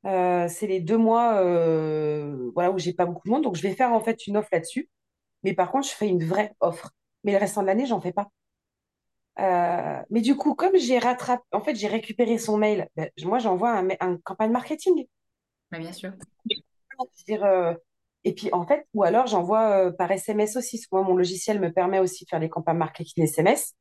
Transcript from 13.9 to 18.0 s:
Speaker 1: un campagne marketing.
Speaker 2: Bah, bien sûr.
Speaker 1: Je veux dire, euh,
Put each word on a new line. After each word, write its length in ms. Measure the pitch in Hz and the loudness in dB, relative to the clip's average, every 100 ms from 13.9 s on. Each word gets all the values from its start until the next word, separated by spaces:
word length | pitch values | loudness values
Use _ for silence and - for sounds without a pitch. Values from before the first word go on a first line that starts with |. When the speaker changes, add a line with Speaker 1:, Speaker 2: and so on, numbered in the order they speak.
| 190 | -2
Speaker 1:
un 160 | 180 175 | -4 -4
campagne 340 | - 190 220 | -8 -4 0
marketing. 540 | 247 - 311 381 320 254 _ _ _ _ _ _ | 0 -2 -2 2 0 0 _ _ _ _ _ _
Speaker 2:
Bah, 80 | 165 | -12
bien 140 | 165 | -12
sûr. 180 | 180 190 185 - _ 226 | -12 -14 -14 -20 _ -8
Speaker 1:
Je 60 | 220 | -8
veux 500 | _ _ _ - 254 _ - | _ _ _ -10 -10 _ -6
dire, 200 | 208 202 | 0 2
euh, 280 | 185 170 170 _ _ | 4 2 -4 _ _